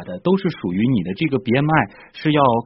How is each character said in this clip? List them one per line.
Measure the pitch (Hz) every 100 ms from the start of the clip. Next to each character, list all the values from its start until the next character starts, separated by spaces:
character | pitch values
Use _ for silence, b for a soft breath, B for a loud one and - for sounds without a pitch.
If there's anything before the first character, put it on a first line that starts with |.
| -
的， | 90
都 | 170 190
是 | 185
属 | - 95
于 | 90 117 123
你 |
的 | 85
这 | 95 160
个 | 135
B | -
M | 123 151
I | 156 110 B B
是 | - 156
要 | 147 135 117